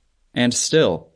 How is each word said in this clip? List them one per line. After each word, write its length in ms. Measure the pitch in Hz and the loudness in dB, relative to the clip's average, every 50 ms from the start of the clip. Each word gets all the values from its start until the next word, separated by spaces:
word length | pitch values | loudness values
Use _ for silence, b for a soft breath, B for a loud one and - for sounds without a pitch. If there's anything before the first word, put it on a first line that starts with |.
| _ _ _ _ _ _ _ | _ _ _ _ _ _ _
And 220 | - 120 120 120 | -2 -2 -2 -2
still, 560 | - - - - 156 147 104 85 78 - - _ | -2 -4 0 2 2 2 2 0 -4 -8 -14 _